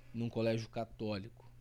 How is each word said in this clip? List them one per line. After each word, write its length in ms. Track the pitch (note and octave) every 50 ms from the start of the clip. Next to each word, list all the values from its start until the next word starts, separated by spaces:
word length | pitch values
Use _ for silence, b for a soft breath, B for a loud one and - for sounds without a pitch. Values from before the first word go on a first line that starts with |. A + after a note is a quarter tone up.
| b - -
num 160 | A2+ A#2 A#2
colégio 400 | - A2+ A2+ A2+ A2+ A2+ A2 -
católico. 800 | - A#2 A2+ - - - A2+ G#2+ G#2 F#2+ G2+ A#2 - - - - - -